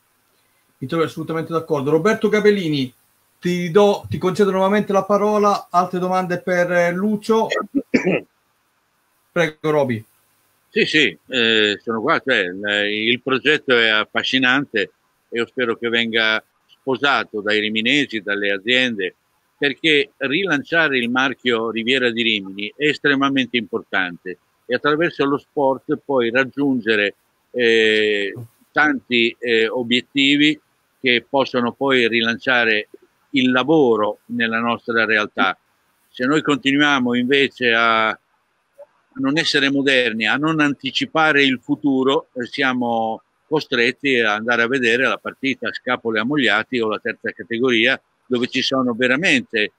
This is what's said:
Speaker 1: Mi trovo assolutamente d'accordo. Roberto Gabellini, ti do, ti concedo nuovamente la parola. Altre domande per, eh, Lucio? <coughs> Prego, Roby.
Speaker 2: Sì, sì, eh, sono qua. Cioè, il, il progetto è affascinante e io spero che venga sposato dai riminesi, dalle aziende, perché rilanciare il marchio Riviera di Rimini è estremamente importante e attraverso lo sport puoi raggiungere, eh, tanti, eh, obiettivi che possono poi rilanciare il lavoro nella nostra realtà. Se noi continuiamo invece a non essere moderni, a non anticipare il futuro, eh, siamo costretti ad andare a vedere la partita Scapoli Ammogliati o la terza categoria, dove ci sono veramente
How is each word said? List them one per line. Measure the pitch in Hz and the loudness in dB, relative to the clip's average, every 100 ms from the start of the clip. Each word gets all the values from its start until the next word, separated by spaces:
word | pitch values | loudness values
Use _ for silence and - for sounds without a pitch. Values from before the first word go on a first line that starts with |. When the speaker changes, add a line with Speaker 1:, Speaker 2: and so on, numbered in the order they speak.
| _ _ _ _ _ _ _ - | _ _ _ _ _ _ _ -14
Speaker 1:
Mi | 135 | -6
trovo | 165 | -2
assolutamente | 151 - 156 160 160 | -2 -4 -6 -6 -4
d'accordo. | 165 160 151 135 | -4 -2 -2 2
Roberto | 160 196 214 214 | 2 2 0 0
Gabellini, | 208 208 202 165 147 127 - _ _ _ _ | 2 4 2 2 -2 -4 -8 _ _ _ _
ti | 180 180 175 | -2 -2 2
do, | 185 208 202 - | 4 4 4 -2
ti | 185 | -4
concedo | 180 170 196 | -2 2 2
nuovamente | 190 190 208 208 | 2 2 2 0
la | 196 | 0
parola. | 190 208 208 208 208 196 - | 2 2 2 2 2 0 0
Altre | 175 180 185 | 0 0 -2
domande | 185 185 180 175 | -2 0 -2 -4
per, | - 180 175 | -2 0 2
eh, | 175 175 | 2 2
Lucio? | 180 208 208 - 220 220 | 0 -2 -2 0 0 0
<coughs> | - - 269 - - 185 180 - _ _ _ _ _ _ _ _ _ _ | -4 -4 -6 -2 -2 0 -2 -4 _ _ _ _ _ _ _ _ _ _
Prego, | 175 160 156 156 | -2 -2 -2 -2
Roby. | 151 131 110 110 _ _ _ _ _ _ | 0 0 -2 -8 _ _ _ _ _ _
Speaker 2:
Sì, | 220 196 | -2 0
sì, | 156 123 - - | 2 0 -2 -6
eh, | 131 113 110 104 98 | 0 2 4 2 0
sono | - 113 | -4 -4
qua. | 120 156 | 0 -2
Cioè, | - 120 | 0 0
il, | 90 95 104 104 104 107 110 | 0 -4 -4 -2 -2 -2 -2
il | 120 | -2
progetto | 131 131 135 151 - 120 | -2 -2 0 -2 2 2
è | 113 | 2
affascinante | 107 104 113 - 131 131 131 139 107 92 _ _ _ - | 2 0 -4 -2 0 2 0 0 -4 -4 _ _ _ -10
e | 113 | -6
io | 113 | -6
spero | - 120 107 | -4 -4 -2
che | 117 | -2
venga | 117 117 113 110 110 - _ _ | -2 0 0 0 0 -4 _ _
sposato | _ - 123 143 123 104 107 | _ -6 -2 0 0 -2 -6
dai | 101 107 | -2 0
riminesi, | 107 110 113 143 131 110 | 0 -2 0 0 -2 -6
dalle | 98 101 101 | -4 -4 -2
aziende, | 98 101 127 127 107 90 - _ _ _ - | -2 0 0 0 -2 -6 -8 _ _ _ -4
perché | 143 - 165 147 - - | -4 -2 0 0 0 -6
rilanciare | 131 151 196 143 131 165 160 131 | -4 -2 -2 -4 -2 0 0 0
il | 117 | 0
marchio | 127 135 120 123 117 113 | 0 -2 -2 -2 -2 -2
Riviera | 110 113 135 123 | -4 -2 0 0
di | 113 | 0
Rimini | 113 107 95 98 104 - | 0 -2 -4 -12 -12 -4
è | 151 | -2
estremamente | 131 147 139 139 139 120 120 | 0 0 0 0 0 -2 -2
importante | 107 113 - 101 90 85 92 87 _ _ - | -4 -6 -4 -4 -4 -8 -12 -14 _ _ -6
e | 123 | -2
attraverso | 147 151 170 - 139 | 0 0 -2 -2 -2
lo | 143 | -2
sport | - - 135 131 - 147 | -4 -2 0 0 -4 -6
puoi | - 135 117 | -2 0 0
raggiungere, | 120 131 131 143 131 107 107 101 - _ _ _ | 0 -2 -2 0 0 0 0 0 -4 _ _ _
eh, | 123 117 113 110 107 107 104 98 117 117 _ _ | -2 2 4 4 2 2 0 -4 -8 -16 _ _
tanti, | 156 151 135 - 123 117 - | 0 2 0 -2 0 0 -2
eh, | 120 113 113 | -2 0 0
obiettivi | 123 117 123 - 143 139 143 151 151 _ _ _ _ | -2 0 -2 -2 0 2 4 2 0 _ _ _ _
che | 131 120 - | 0 0 0
possono | 139 127 127 120 | -2 0 -2 -2
poi | - 139 131 113 | -2 0 2 2
rilanciare | 113 113 117 - 123 113 107 104 - _ _ _ | 0 -2 -2 0 2 2 0 -4 -14 _ _ _
il | 139 127 | -2 0
lavoro | 127 127 160 131 110 104 107 - | 2 2 4 4 2 0 -4 -8
nella | 120 117 113 | -4 -2 -2
nostra | 117 113 - 113 110 | -2 -4 -2 0 2
realtà. | 110 104 - 95 85 _ _ _ _ _ | 0 0 -2 -2 -2 _ _ _ _ _
Se | - 127 | -6 -2
noi | 151 | 0
continuiamo | 151 139 139 143 147 139 123 120 | 0 -2 0 2 2 2 0 0
invece | 123 139 135 - 123 | 2 2 0 0 0
a | 113 117 113 110 - _ _ _ _ _ - - _ _ - | 2 4 2 2 -2 _ _ _ _ _ -20 -20 _ _ -6
non | 135 151 | -2 0
essere | 156 151 139 | 0 0 2
moderni, | 139 139 131 123 110 110 | 0 2 2 2 0 -2
a | 123 | 0
non | 156 160 | 0 0
anticipare | 147 - 135 - 131 160 160 143 | 0 -2 -6 -6 -4 0 2 4
il | 139 127 | 2 0
futuro, | - 143 147 131 131 139 - | -4 -2 0 2 2 0 -2
eh, | 127 117 | -10 -8
siamo | - 135 127 120 117 113 110 _ _ - | -4 -2 0 -2 -2 -4 -6 _ _ -6
costretti | 151 - 123 120 123 139 127 | -4 -2 0 0 0 0 2
ad | 110 | 2
andare | 104 113 120 | 0 0 0
a | 117 | 0
vedere | 135 120 120 131 | 0 2 2 0
la | 98 | -2
partita | 107 92 135 123 107 | -6 -8 -6 -6 -6
Scapoli | - - 123 117 110 | -8 -4 -4 -2 -2
Ammogliati | 113 147 113 104 113 123 | -2 0 0 0 -2 -4
o | 110 | -2
la | 104 | -4
terza | 113 110 107 | -6 -8 -10
categoria, | - 101 117 127 117 120 131 _ _ - | -10 -8 -2 0 2 2 0 _ _ -6
dove | 123 123 | -4 -2
ci | 131 | -4
sono | - 135 127 | -2 -2 -2
veramente | 113 127 131 185 135 - 113 104 | 0 0 0 0 0 -2 -4 -4